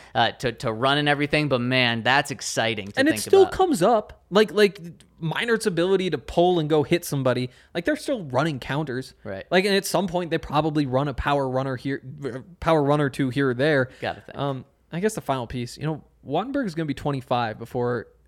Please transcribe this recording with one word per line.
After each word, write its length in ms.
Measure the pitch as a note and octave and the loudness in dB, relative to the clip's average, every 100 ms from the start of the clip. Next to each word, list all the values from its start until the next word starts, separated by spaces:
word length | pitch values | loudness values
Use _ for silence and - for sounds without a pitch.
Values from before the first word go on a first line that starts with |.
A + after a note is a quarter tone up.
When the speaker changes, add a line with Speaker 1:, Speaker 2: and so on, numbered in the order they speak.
| - | -6
Speaker 1:
uh, 160 | A#2+ A2+ | 0 0
to, 200 | - B2 | 0 -6
to 200 | - B2 | -4 -6
run 260 | A2 C3 D3 | -2 0 2
and 100 | D3 | 2
everything, 400 | C#3+ D3 D3+ D3+ | 0 0 0 2
but 120 | B2+ | 0
man, 420 | B2 C3 B2 A#2 | 2 2 2 0
that's 280 | A#2 C#3 D3 | 2 2 0
exciting 580 | G#2+ - - A2+ G#2+ G2 | -6 -6 -2 -2 -2 -4
to 100 | C4 | 0
Speaker 2:
And 100 | C#4+ | 0
it 40 | |
Speaker 1:
think 100 | A3 | 0
Speaker 2:
still 200 | - G4 | 4 6
Speaker 1:
about. 100 | F#4+ | 6
Speaker 2:
comes 300 | - F#4 A3 | 4 0 4
up. 400 | G3 A3 - - _ | 4 2 0 -12 _
Like, 220 | F#3 A3 | 2 4
like, 280 | F3+ G#3 - E3+ C#3 - _ | 4 2 2 -14 -18 -20 _
Meinert's 440 | D#3+ D3 A#3+ A3+ A3 | -4 -2 0 0 0
ability 440 | E3 F3+ F#3+ F#3 | 0 2 2 0
to 80 | D3 | -4
pull 400 | - - F3 F3+ | -2 2 4 4
and 100 | D3+ | 2
go 140 | D#3 | 2
hit 220 | C#3+ E3+ | 2 0
somebody, 460 | - C#3+ B2+ B2 B2+ - _ | 0 -2 0 0 -2 -8 _
like, 100 | F3 F3 | -4 -2
they're 100 | D4+ | -2
still 280 | - B3 | -2 -4
running 340 | D3+ B2 E3 C3 | -2 0 0 -2
counters. 560 | - C#3 D3+ B2 C3 - | -4 -4 -4 -6 -8 -12
Speaker 1:
Right. 200 | G#2+ F#2+ - | -10 -10 0
Speaker 2:
Like, 140 | F3+ G3+ | 0 2
and 80 | |
at 100 | G3 F#3+ | 0 0
some 200 | E3+ G3 | -2 0
point, 240 | F3 E3+ | -2 -2
they 80 | D#3+ | -4
probably 460 | - D3 D#3 D3+ C#3 | 0 0 2 0 0
run 220 | B2+ D3 | 0 0
a 60 | |
power 340 | B2 C#3+ C#3+ C3+ | -2 0 0 0
runner 280 | B2+ C3+ B2 | -2 -2 -4
here, 260 | C#3 C#3 C3 C#3+ C#3 B2 - - | -6 -6 -8 -10 -10 -10 -14 -4
power 220 | E3 D#3+ | 2 4
run 180 | C#3 D3+ | 4 2
or 60 | C#3 | 2
two 180 | - C3+ | 0 -2
here 200 | B2 C#3 | 2 0
or 40 | |
there. 340 | A#2+ D3+ C#3+ B2+ - | 2 2 2 0 -4
Speaker 1:
Gotta 180 | A2+ G2 | -6 -6
think. 140 | - - | -10 -6
Speaker 2:
Um, 260 | C#3+ C3 - _ _ | -4 -6 -10 _ _
I 80 | E3 | -4
guess 140 | G#3 | -2
the 60 | D#3+ | -2
final 240 | - C3+ - | -4 -4 -4
piece, 300 | B2+ A#2+ - | -6 -8 -6
you 60 | |
know, 180 | D3 D#3 - _ - | -6 -6 -10 _ -4
Wattenberg 400 | D3+ A#3+ C#4 A3 | -4 -2 -4 -4
is 80 | |
gonna 100 | D#3 D#3+ | -4 -4
be 60 | |
twenty-five 640 | C3+ D3 C#3 - B2 A2+ G#2+ | -4 -4 -4 -2 -2 -2 -6
before 480 | A2+ B2+ A#2+ A#2+ - _ | -8 -4 -2 -4 -6 _